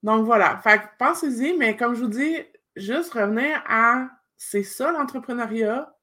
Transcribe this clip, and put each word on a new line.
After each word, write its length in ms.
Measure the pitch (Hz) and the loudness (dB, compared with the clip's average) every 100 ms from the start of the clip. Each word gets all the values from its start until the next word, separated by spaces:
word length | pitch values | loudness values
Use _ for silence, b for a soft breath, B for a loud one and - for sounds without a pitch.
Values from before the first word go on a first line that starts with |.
Donc 200 | 208 220 | 2 2
voilà, 320 | 220 226 170 - | 4 4 4 2
fait 200 | 220 214 | 2 2
que 60 | - _ | 2 _
pensez-y, 580 | 262 339 302 240 269 359 | 0 0 -2 -2 0 2
mais 200 | 233 214 | 0 0
comme 180 | 240 | -2
je 80 | 240 | 0
vous 60 | 240 | -2
dis, 280 | 214 294 320 - _ _ - | -2 -2 -2 -8 _ _ -12
juste 360 | 196 269 349 | -4 -4 -4
revenir 500 | 240 202 220 277 302 - | -2 0 0 0 -2 -2
à, 420 | 220 233 247 254 - _ _ | 2 4 2 -2 -12 _ _
c'est 260 | - 202 | -6 -4
ça 300 | 196 - 269 | -4 -4 -2
l'entrepreneuriat 1000 | 330 277 262 247 240 226 220 214 240 302 _ | -2 -4 -6 -8 -6 -4 -2 -2 -2 -6 _